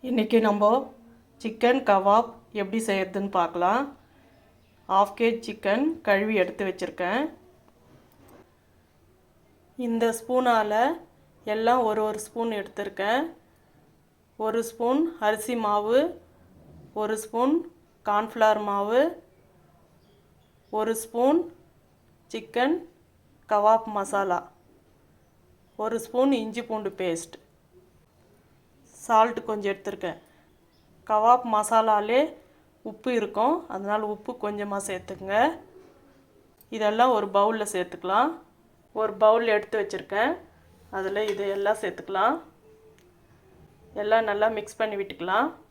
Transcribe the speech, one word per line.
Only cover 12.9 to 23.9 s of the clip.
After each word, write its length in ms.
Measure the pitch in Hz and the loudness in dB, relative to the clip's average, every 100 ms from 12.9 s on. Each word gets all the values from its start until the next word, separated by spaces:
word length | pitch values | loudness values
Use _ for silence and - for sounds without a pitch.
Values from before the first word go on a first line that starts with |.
| 196 196 247 330 - _ _ _ _ _ _ _ _ _ _ 220 | -4 -2 0 -2 -10 _ _ _ _ _ _ _ _ _ _ -4
ஒரு 140 | 226 226 | -2 -4
ஸ்பூன் 320 | - 233 269 330 - 214 | -4 0 0 0 0 0
அரிசி 280 | 214 214 240 | 0 -4 -4
மாவு, 380 | 214 208 208 247 330 - _ _ _ - - - - - | 0 0 2 2 2 -4 _ _ _ -20 -20 -20 -14 -6
ஒரு 140 | 214 220 | -4 -4
ஸ்பூன் 320 | - 233 254 339 - _ _ _ - | -6 -2 2 0 -2 _ _ _ -2
கார்ன்ஃப்ளவர் 520 | 208 220 233 220 208 208 | 0 -2 2 4 4 0
மாவு, 340 | 202 202 240 311 339 _ _ _ _ _ _ _ _ _ _ _ _ _ _ _ 214 | -2 0 2 2 -2 _ _ _ _ _ _ _ _ _ _ _ _ _ _ _ -4
ஒரு 140 | 220 220 | -2 -4
ஸ்பூன் 360 | - 233 254 330 339 - _ _ _ _ _ _ _ | -6 0 2 2 -2 -12 _ _ _ _ _ _ _
சிக்கன் 420 | 220 220 233 262 339 - _ _ _ _ _ _ | -14 -6 -2 0 0 -4 _ _ _ _ _ _
கபாப் 340 | 208 208 226 226 | 2 4 4 2